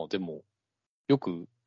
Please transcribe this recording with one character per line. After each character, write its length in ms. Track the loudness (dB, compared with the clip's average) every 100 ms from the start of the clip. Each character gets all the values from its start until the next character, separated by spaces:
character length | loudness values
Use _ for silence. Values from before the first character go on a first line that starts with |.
あ、 40 | -2
で 100 | -2
も、 240 | -2 -6 -12 _ _ _ _ _ 2
よ 100 | 2
く 280 | 2 -4 -8 _